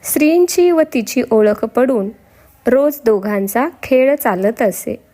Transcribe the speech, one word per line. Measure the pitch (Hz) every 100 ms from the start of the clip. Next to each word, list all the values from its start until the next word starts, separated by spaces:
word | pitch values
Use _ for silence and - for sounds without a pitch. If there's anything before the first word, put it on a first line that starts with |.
| -
श्रींची | - 302 339 349 - 349
व | 330 311
तिची | 254 208 - 240
ओळख | 220 214 208 220
पडून | - 254 247 196 - _ _ _ _ -
रोज | 247 294 294 226
दोघांचा | 214 202 208 196 226 294 -
खेळ | - 254 262 294
चालत | 240 185 196 226
असे. | 220 180 - 226 _